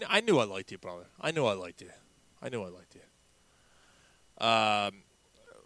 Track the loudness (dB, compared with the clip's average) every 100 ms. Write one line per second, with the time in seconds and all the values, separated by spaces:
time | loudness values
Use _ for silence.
0 | 2 2 4 4 2 -4 -10 -12 -12 -14
1 | -16 -8 -6 0 0 0 -6 -14 -20 -20
2 | _ _ _ _ -10 -8 -8 -12 -20 -20
3 | -20 _ _ _ _ _ _ _ _ _
4 | _ _ _ -4 2 4 4 2 0 -6
5 | -16 _ _ _ -20 -20